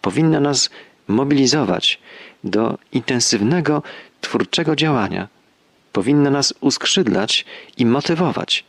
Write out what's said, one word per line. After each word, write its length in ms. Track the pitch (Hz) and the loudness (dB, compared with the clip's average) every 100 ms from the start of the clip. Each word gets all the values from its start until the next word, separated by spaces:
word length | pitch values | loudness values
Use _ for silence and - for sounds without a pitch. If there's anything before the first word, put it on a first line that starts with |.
powinna 380 | - 92 160 156 | -2 0 2 2
nas 300 | 143 135 - - - _ _ | 2 0 -2 -6 -20 _ _
mobilizować 920 | 107 139 143 131 151 113 90 - - - - - - | -2 2 2 4 2 0 0 -2 -4 -10 -20 -20 -12
do 340 | - 98 113 - _ | -4 -2 0 -4 _
intensywnego, 920 | 131 - 127 - 117 104 180 147 147 - - - _ | -6 -2 -2 0 0 2 2 2 -2 -2 -18 -20 _
twórczego 540 | - - - - 156 147 | -6 -4 -2 -2 0 0
działania. 520 | 156 135 98 95 98 _ _ _ _ _ _ | 2 2 0 -4 -8 _ _ _ _ _ _
Powinna 360 | - 98 147 143 | -4 2 4 4
nas 240 | 143 135 - | 2 0 0
uskrzydlać 840 | - - - - 185 - 107 - - - - - | -2 0 -2 0 2 0 0 -4 -4 -18 -20 -2
i 80 | 120 | 0
motywować. 760 | 123 - 165 175 101 90 - | 2 0 0 0 -2 -4 -4